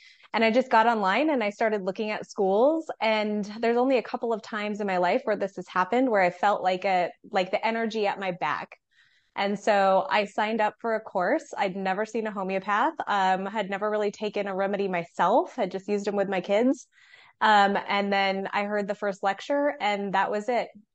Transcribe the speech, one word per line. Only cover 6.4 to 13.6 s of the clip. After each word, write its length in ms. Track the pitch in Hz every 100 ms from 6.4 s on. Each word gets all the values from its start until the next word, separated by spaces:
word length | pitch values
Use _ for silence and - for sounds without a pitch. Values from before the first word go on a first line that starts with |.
| 202 -
like 220 | 185 185
a, 260 | 196 185 170 - -
like 220 | 196 185
the 120 | 202
energy 420 | 226 226 226 214 196
at 100 | -
my 140 | 190
back. 380 | 175 151 104 - - _ _ _ _ _ -
And 220 | 202 202
so 480 | 226 202 196 190 185
I 180 | 214 202
signed 340 | - 214 226
up 140 | 214 -
for 140 | 233
a 60 | 220
course. 520 | 214 196 180 311 - -
I'd 160 | 202
never 320 | 190 190 190 220
seen 220 | 233 214
a 20 |
homeopath, 640 | 202 185 190 196 208 285 320 -
um, 380 | 202 190 190 196
had 220 | 220